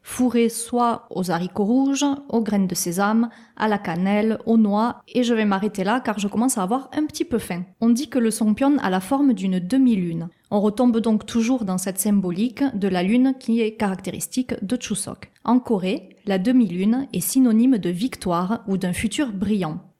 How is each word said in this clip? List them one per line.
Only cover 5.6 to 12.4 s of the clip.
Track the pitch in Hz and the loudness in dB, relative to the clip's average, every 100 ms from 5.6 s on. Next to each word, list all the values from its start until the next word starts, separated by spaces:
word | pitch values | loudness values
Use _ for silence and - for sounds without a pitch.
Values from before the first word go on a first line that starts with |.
| 208 208 | -2 -2
là | 190 240 | 0 0
car | 254 208 | -2 -2
je | 202 | -2
commence | 208 247 254 | 0 0 0
à | |
avoir | 185 247 269 - | -2 -2 -4 -4
un | |
petit | 302 - | -4 -4
peu | - 226 | -4 -4
faim. | - 175 180 _ | -4 -8 -8 _
On | 233 | 2
dit | 233 302 | 2 0
que | 269 | 0
le | 226 | 0
songpyeon | 214 214 208 277 285 | 2 0 2 2 2
a | - | 2
la | 185 | -2
forme | 185 277 285 | 0 2 2
d'une | 208 190 185 | 2 0 -2
demi-lune. | 180 262 254 220 175 165 170 _ _ | 0 2 4 4 0 -4 -8 _ _
On | 208 | 0
retombe | 208 208 247 226 | 0 2 2 4
donc | 226 214 - | 2 0 0
toujours | 240 226 262 | -2 0 0
dans | 196 185 | 0 -4
cette | 196 190 | -4 -4
symbolique | 214 202 180 175 | 0 2 0 -2